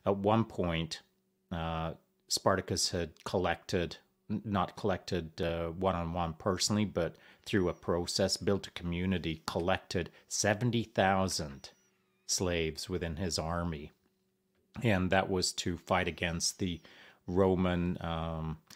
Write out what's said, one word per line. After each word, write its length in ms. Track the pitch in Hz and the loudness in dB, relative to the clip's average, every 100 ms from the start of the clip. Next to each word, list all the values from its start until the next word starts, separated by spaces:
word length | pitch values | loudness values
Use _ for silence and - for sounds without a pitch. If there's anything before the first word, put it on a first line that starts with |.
| - | -2
at 120 | 101 | 2
one 280 | 98 110 107 | 4 4 2
point, 560 | - 90 82 80 - - _ _ _ - | 0 -2 0 -2 -8 -14 _ _ _ -10
uh, 420 | 85 82 82 80 - _ _ - | -6 -4 -2 -4 -8 _ _ -6
Spartacus 640 | - - 95 - 92 - | 0 2 2 0 0 0
had 320 | 92 82 - | 0 -4 -6
collected, 720 | - 98 90 82 - 95 82 - _ _ - | -4 0 0 -2 -2 0 0 -4 _ _ -8
n-, 120 | 104 113 | -6 -2
not 300 | 101 - - | 0 0 -2
collected, 680 | 107 90 - 92 80 - | -2 -2 -2 -4 -4 -4
uh, 280 | 85 85 85 | -4 -2 -4
one-on-one 640 | 85 95 87 85 87 85 78 | -2 0 0 -2 -2 -2 -2
personally, 480 | 110 90 - 107 104 | -2 0 2 2 0
but 300 | 87 80 - - - - | 0 -2 -4 -20 -20 -2
through 220 | 107 90 | 2 2
a 60 | |
process, 640 | 80 - 87 87 - 95 - | 0 -2 -2 0 0 0 0
built 300 | 95 98 - | 0 0 -2
a 40 | |
community, 720 | - 87 85 92 92 80 78 - | -8 -4 -2 0 0 -2 -4 -4
collected 640 | 95 87 92 - 98 82 - - | -2 2 0 0 -4 -4 -8 -8
seventy 560 | - 104 104 123 117 | 0 2 2 2 0
thousand 880 | 110 - 95 98 95 - 76 69 - - _ _ _ _ - | -2 2 4 4 2 -2 -6 -10 -18 -20 _ _ _ _ -4
slaves 600 | - 90 85 80 76 - | -2 2 2 0 -4 -4
within 280 | 90 82 80 | -4 -4 -2
his 240 | 95 - | -2 -2
army. 520 | 78 87 87 76 76 _ _ _ _ _ _ _ _ - | -2 -2 -2 -4 -10 _ _ _ _ _ _ _ _ -2
And 280 | 120 95 92 | 2 4 4
that 200 | 95 90 | 4 4
was 220 | 95 90 | 0 0
to 260 | - - 85 | -2 -4 -4
fight 300 | - 92 87 | 0 2 2
against 520 | 78 87 85 - - | -2 -2 0 -2 -2
the 200 | 95 85 - - - - - | -4 -4 -10 -20 -20 -16 -2
Roman, 680 | 90 95 92 92 87 87 87 | 4 4 6 2 2 0 -2
um, 560 | 87 82 80 80 80 78 - | -4 -4 -4 -4 -6 -6 -12